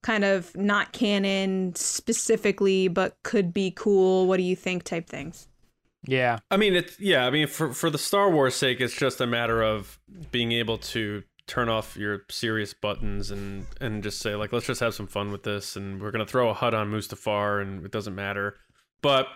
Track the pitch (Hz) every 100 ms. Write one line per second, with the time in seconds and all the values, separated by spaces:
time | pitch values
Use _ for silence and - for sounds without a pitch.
0 | - 220 202 196 175 - 202 208 - -
1 | 214 202 196 196 190 190 185 175 - -
2 | - 226 - 226 214 202 196 190 185 175
3 | 185 - - 226 175 175 190 175 - 196
4 | 185 185 185 190 180 180 - 180 - 170
5 | 170 - 143 - - _ _ _ _ _
6 | - 131 123 113 _ 196 214 180 175 -
7 | 196 156 123 143 151 - 165 147 165 151
8 | - 202 202 160 135 - 135 123 123 -
9 | 139 - 120 117 117 113 110 107 98 -
10 | _ 185 156 123 117 117 113 113 - 117
11 | 107 104 - _ - - 117 110 - -
12 | 104 101 - - 117 110 104 - 104 101
13 | 110 101 101 101 101 98 - - 127 107
14 | 104 - 113 104 104 120 - 117 120 104
15 | 101 107 101 101 - 101 - - 98 98
16 | 104 107 104 127 120 104 123 110 104 107
17 | 101 - - 104 104 101 98 98 90 110
18 | 104 98 101 101 101 - _ _ _ _
19 | 143 135 131